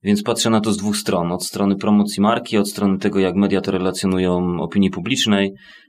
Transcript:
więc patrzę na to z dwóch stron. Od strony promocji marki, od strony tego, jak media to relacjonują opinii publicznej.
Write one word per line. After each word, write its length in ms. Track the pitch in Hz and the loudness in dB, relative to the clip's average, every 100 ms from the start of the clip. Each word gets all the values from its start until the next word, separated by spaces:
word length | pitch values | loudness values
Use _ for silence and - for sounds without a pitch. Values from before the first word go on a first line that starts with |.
więc 200 | 98 104 | 2 0
patrzę 280 | - 110 113 | 0 -2 2
na 100 | 110 | 2
to 120 | 107 | 0
z 40 | 101 | -2
dwóch 200 | 101 104 | -2 -4
stron. 360 | - 98 85 | -2 -2 -2
Od 120 | 90 | -4
strony 320 | - 107 101 98 | -6 -2 0 0
promocji 460 | 104 104 104 - | 2 2 2 2
marki, 360 | 101 120 - 107 | 2 2 0 -2
od 100 | 101 | -2
strony 300 | - 101 95 | -2 -2 0
tego, 200 | 104 98 | 0 0
jak 160 | 92 | 0
media 260 | 90 101 95 | 2 2 0
to 100 | 92 | 0
relacjonują 880 | 92 92 92 95 92 92 90 90 87 | -2 -2 -2 0 2 2 2 0 -2
opinii 300 | 82 101 95 | -2 2 2
publicznej. 640 | 95 90 131 - 101 98 98 - - | 0 -4 -2 2 2 0 -4 -20 -20